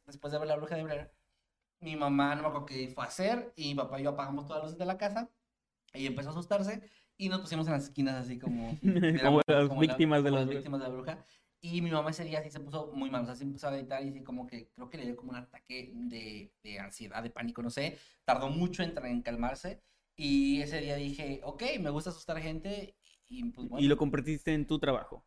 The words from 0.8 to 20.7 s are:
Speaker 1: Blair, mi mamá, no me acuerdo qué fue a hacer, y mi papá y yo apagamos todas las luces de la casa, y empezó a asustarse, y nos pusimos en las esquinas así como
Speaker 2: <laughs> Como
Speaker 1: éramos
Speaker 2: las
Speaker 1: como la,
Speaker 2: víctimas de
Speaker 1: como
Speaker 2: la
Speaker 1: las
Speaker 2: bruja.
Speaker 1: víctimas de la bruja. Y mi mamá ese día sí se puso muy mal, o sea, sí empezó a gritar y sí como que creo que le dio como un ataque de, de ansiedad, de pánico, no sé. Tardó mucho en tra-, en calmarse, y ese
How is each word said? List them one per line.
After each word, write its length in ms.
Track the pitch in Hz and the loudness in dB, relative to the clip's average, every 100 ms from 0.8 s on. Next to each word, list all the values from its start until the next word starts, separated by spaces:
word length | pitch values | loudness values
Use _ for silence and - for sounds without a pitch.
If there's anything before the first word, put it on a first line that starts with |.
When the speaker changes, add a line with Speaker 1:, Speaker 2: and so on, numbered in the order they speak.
Speaker 1:
Blair, 280 | 156 147 147 _ _ _ _ _ _ _ | -4 -6 -8 _ _ _ _ _ _ _
mi 140 | 160 151 | -8 -2
mamá, 400 | 143 139 139 147 | 2 4 4 2
no 80 | |
me 40 | 151 | 0
acuerdo 160 | 147 139 | -2 -6
qué 200 | 135 127 | -6 -6
fue 100 | 127 | -6
a 40 | 120 | -6
hacer, 460 | - 190 240 - - | 0 0 0 -4 -6
y 140 | 147 | -2
mi 60 | 139 | -2
papá 240 | 123 135 | -2 -2
y 40 | |
yo 80 | 143 | -2
apagamos 340 | 143 139 143 143 | -2 -2 -4 -4
todas 140 | 156 | -6
las 40 | 156 | -4
luces 80 | 170 | -4
de 60 | 180 | -2
la 120 | 190 | -2
casa, 320 | 208 220 240 _ _ _ _ _ _ | -2 -2 -6 _ _ _ _ _ _
y 120 | 135 135 | -6 -4
empezó 240 | 127 139 | -4 -4
a 20 | |
asustarse, 500 | 160 175 202 196 220 - _ _ - | -6 0 2 2 -4 -10 _ _ -6
y 100 | 190 | -2
nos 120 | 185 | -2
pusimos 260 | - 160 156 | -2 0 2
en 60 | |
las 100 | 143 139 | 0 0
esquinas 300 | - 135 131 | 0 0 0
así 240 | 123 123 | -4 -4
como 300 | - 120 113 | -2 -2 -2
Speaker 2:
<laughs> 120 | 156 | 2
Como 120 | 190 180 170 | 4 6 6
Speaker 1:
éramos 360 | 160 135 147 - | 6 8 8 8
Speaker 2:
las 200 | 147 143 | 8 6
Speaker 1:
como 140 | 139 | 6
la, 60 | 160 | 6
Speaker 2:
víctimas 360 | 127 160 147 | 6 6 6
de 60 | 139 | 6
Speaker 1:
como 60 | 131 | 4
Speaker 2:
la 60 | |
Speaker 1:
las 40 | 131 | 2
Speaker 2:
bruja. 120 | 139 | 0
Speaker 1:
víctimas 200 | 147 139 | -2 -4
de 60 | 127 | -4
la 60 | |
bruja. 320 | 127 135 156 - _ _ _ | -6 -6 -8 -12 _ _ _
Y 180 | 170 175 | -4 0
mi 100 | 170 | 2
mamá 180 | 160 151 | 2 0
ese 120 | 160 | -2
día 180 | 160 156 | -4 -4
sí 60 | 151 | -4
se 100 | 143 | -8
puso 320 | 143 151 151 | -8 -6 -6
muy 160 | 143 135 | -4 -2
mal, 120 | 127 | -2
o 20 | 120 | -2
sea, 100 | 127 | -4
sí 80 | |
empezó 240 | 139 139 143 | -6 -4 -4
a 40 | |
gritar 320 | 139 127 135 | -4 -4 -4
y 80 | 139 | -4
sí 120 | 135 | -8
como 240 | 131 123 123 | -8 -8 -8
que 220 | 117 113 | -12 -14
creo 180 | - 247 | -16 -14
que 80 | - | -8
le 80 | 247 | -6
dio 100 | 240 | -8
como 140 | - | -8
un 40 | 123 | -10
ataque 540 | 123 - - 127 127 | -12 -18 -14 -12 -10
de, 580 | 120 120 117 110 107 101 _ | -8 -8 -8 -10 -12 -14 _
de 160 | 107 101 | -14 -12
ansiedad, 420 | 98 - 107 110 | -12 -12 -10 -8
de 80 | 117 | -8
pánico, 320 | 123 117 120 | -6 -6 -4
no 80 | 117 | -6
sé. 280 | 139 147 - - _ - | -2 -4 -6 -18 _ 2
Tardó 240 | 127 135 | 2 2
mucho 320 | 156 180 - | 0 0 0
en 120 | 170 - | -4 -4
tra-, 120 | 123 | -4
en 120 | 120 | -4
calmarse, 600 | 117 117 120 135 185 202 _ _ _ - | -2 -2 -2 -2 -8 -10 _ _ _ -6
y 460 | 147 139 139 143 | 2 4 6 4
ese 200 | 147 | 0